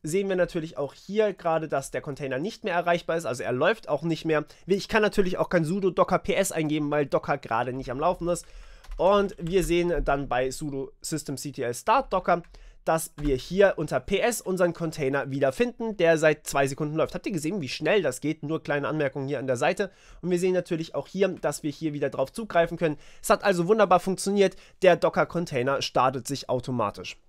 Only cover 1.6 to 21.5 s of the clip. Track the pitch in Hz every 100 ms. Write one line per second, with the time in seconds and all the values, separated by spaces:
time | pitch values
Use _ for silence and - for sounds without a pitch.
1.6 | 156 156 160 131 151 135 139 131 180 -
2.6 | 214 175 175 175 - 165 127 123 95 127
3.6 | 165 220 - 147 170 160 160 151 156 -
4.6 | - 196 - 226 214 208 185 - 160 180
5.6 | 156 196 190 165 180 180 - 185 190 165
6.6 | 156 156 147 147 143 165 - 143 - 113
7.6 | 123 127 135 123 160 175 170 170 - -
8.6 | - - - - 165 202 202 - 165 185
9.6 | 151 170 175 156 139 143 139 123 131 131
10.6 | 151 135 135 _ - 156 - 139 147 135
11.6 | 120 120 - 233 269 190 180 170 - -
12.6 | - - - 160 160 - 147 131 - 180
13.6 | 196 - 151 135 - 190 233 220 - 185
14.6 | 180 160 165 160 135 139 139 139 135 -
15.6 | 240 - 226 208 165 160 156 151 - 143
16.6 | 139 135 156 156 202 - 320 190 156 202
17.6 | 131 - 151 208 156 120 143 165 143 143
18.6 | - 143 139 156 143 143 135 143 131 123
19.6 | 151 180 196 _ - - 165 180 185 180
20.6 | 175 165 160 147 - 185 190 160 160